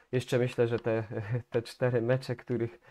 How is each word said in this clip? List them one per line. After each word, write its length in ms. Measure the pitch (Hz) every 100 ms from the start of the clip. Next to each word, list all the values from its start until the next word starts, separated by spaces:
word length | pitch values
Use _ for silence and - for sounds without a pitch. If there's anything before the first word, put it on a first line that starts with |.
| -
Jeszcze 260 | 127 - 127
myślę, 300 | 123 - 117
że 100 | 117
te, 260 | 117 113 110
<laughs> 420 | 113 104 120 -
te 120 | 120
cztery 400 | - - 123 123
mecze, 340 | 113 131 135 120
których, 440 | - 120 117 - -